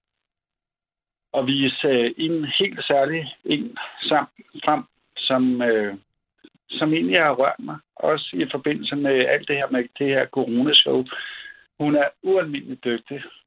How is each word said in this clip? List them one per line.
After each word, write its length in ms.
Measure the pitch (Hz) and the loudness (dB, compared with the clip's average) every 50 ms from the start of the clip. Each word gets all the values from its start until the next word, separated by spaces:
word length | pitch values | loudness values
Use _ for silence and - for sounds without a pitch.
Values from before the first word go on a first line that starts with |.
| _ _ _ _ _ _ _ _ _ _ _ _ _ _ _ _ _ _ _ _ _ _ _ _ _ _ - 135 | _ _ _ _ _ _ _ _ _ _ _ _ _ _ _ _ _ _ _ _ _ _ _ _ _ _ -4 -2
at 80 | 127 127 | 0 0
vise, 400 | 139 139 135 131 - - - 147 | 0 2 0 0 0 0 2 2
øh, 240 | 135 123 117 120 - - | 4 4 2 2 0 -2
en 280 | 160 160 170 160 151 139 - - | -2 -2 -2 -2 -2 -2 0 0
helt 240 | 196 196 - - - | 0 0 -2 -4 -2
særlig 480 | - 143 139 135 143 160 165 156 131 - - - | 0 2 2 2 2 0 -4 -6 -8 -12 -10 -4
en 320 | - 156 147 - 233 - - - - - - | -2 -2 -2 -2 -4 -10 -12 -14 -14 -12 -6
sam-, 580 | - - - - - - _ - - _ - - - | -2 0 2 2 0 -2 _ -20 -20 _ -18 -6 -2
frem, 180 | - 151 151 151 _ _ _ _ _ - - | 0 0 0 -2 _ _ _ _ _ -8 -4
som, 440 | - - 135 127 127 127 127 123 | -2 0 2 2 2 2 2 2
øh, 340 | 123 120 113 110 104 104 98 98 - _ _ _ _ _ _ _ - - _ _ _ - | 2 2 2 2 2 -2 -4 -8 -14 _ _ _ _ _ _ _ -20 -20 _ _ _ -10
som 240 | - - 160 156 156 | -6 -2 0 0 2
egentlig 260 | 165 170 180 190 180 | 2 2 2 2 4
har 120 | 160 147 | 4 4
rørt 280 | 135 120 135 143 - - | 2 2 2 0 0 -2
mig. 180 | - 147 156 151 - _ - | -6 -10 -12 -12 -14 _ -10
Også 340 | - - 151 156 151 - - - | -4 0 0 0 0 -2 -6 -4
i 120 | - 160 - | -4 -4 -4
forbindelse 440 | - 139 135 151 151 151 151 - 147 | -4 -4 -2 -2 -4 -4 -4 -4 -4
med 300 | 143 143 139 135 131 127 | -2 0 2 2 4 4
alt 220 | 127 135 139 - - | 4 2 0 0 -2
det 80 | 147 | -2
her 140 | 139 139 135 | -2 -2 0
med 140 | 131 127 120 120 - - | 0 0 -2 -2 -4 -2
det 80 | 143 139 | 0 0
her 180 | 135 135 131 131 | 2 2 0 0
coronashow. 800 | - 135 127 - 117 120 127 151 147 - - 143 135 131 127 127 - - - - - - - - - - _ _ _ - | 0 -2 -2 0 2 2 2 4 4 4 4 4 2 0 0 -2 -8 -12 -12 -12 -14 -16 -16 -18 -20 -20 _ _ _ -4
Hun 160 | 151 147 147 | 0 2 2
er 120 | 147 143 147 - _ - | 2 2 0 -2 _ 0
ualmindelig 600 | 185 190 190 175 156 143 139 131 123 131 - - | 2 2 2 2 0 -4 -8 -8 -10 -10 -6 -4
dygtig, 380 | 123 117 113 - - 143 139 135 - - - _ | -4 -4 -4 -4 -8 -12 -12 -12 -16 -20 -20 _